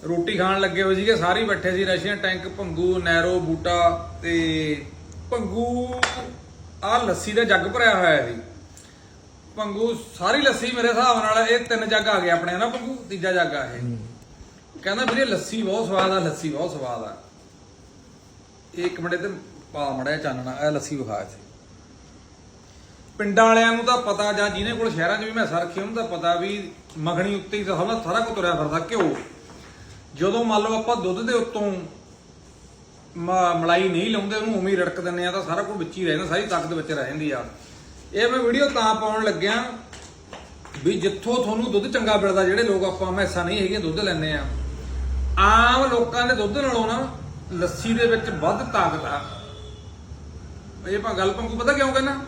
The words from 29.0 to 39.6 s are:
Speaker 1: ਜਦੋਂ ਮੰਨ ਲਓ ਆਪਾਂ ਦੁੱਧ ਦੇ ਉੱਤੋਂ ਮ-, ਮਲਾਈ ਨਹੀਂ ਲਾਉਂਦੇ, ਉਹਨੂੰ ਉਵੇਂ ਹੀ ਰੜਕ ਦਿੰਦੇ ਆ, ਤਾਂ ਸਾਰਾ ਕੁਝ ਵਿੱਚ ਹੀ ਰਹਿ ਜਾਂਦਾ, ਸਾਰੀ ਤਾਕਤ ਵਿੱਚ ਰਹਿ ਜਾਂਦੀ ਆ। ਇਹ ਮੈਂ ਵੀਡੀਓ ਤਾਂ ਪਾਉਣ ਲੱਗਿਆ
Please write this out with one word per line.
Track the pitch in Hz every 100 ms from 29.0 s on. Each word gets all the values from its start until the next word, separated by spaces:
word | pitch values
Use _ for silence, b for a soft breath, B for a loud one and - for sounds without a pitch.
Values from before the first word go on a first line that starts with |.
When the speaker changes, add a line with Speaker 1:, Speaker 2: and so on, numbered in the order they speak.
| 165 - - - - - B B B B B 139
Speaker 1:
ਜਦੋਂ | 180 226 233
ਮੰਨ | 214
ਲਓ | 214 220
ਆਪਾਂ | 220 233
ਦੁੱਧ | 185 180 226
ਦੇ |
ਉੱਤੋਂ | 233 233 220 208 185 160 - - - - - - - - - - - - 170
ਮ-, | 170 185 180 170
ਮਲਾਈ | 165 175 190
ਨਹੀਂ | 170 208
ਲਾਉਂਦੇ, | 220 202 214
ਉਹਨੂੰ | 220 208
ਉਵੇਂ | 185
ਹੀ | 190
ਰੜਕ | 175 180
ਦਿੰਦੇ | 175 175 175
ਆ, |
ਤਾਂ | 190
ਸਾਰਾ | 175 170
ਕੁਝ | 196 202
ਵਿੱਚ | 156 185
ਹੀ | 175
ਰਹਿ | 151
ਜਾਂਦਾ, | -
ਸਾਰੀ | 175 220
ਤਾਕਤ | 175 156
ਵਿੱਚ | 165 151
ਰਹਿ | 147 127
ਜਾਂਦੀ | 151 151
ਆ। | 131 117 - B B B B -
ਇਹ | 196 233
ਮੈਂ | 254
ਵੀਡੀਓ | 240 247 285
ਤਾਂ | 240 220 214
ਪਾਉਣ | 220 214
ਲੱਗਿਆ | 214 165 190 226